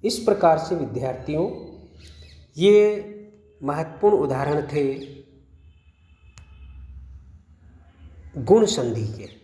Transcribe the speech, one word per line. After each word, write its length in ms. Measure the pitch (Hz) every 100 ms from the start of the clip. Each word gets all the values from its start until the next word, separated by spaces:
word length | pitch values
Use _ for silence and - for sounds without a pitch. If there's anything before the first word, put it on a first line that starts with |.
इस 140 | 214 233
प्रकार 400 | 220 196 170 160
से 160 | -
विद्यार्थियों, 960 | 170 127 113 131 123 - 151 190 - - - - - - - - - - -
ये 520 | 190 208 208 208 - - - - _ _
महत्वपूर्ण 540 | 139 147 165 - 208 208
उदाहरण 500 | 143 131 139 151 143
थे 460 | 147 139 135 - - - - _ _ - _ _ _ _ _ - - - - - - - - - - - - _ _ - - - _ - - - 151
गुण 280 | 117 214 214
संधि 380 | - 123 110
के। 220 | 107 - - -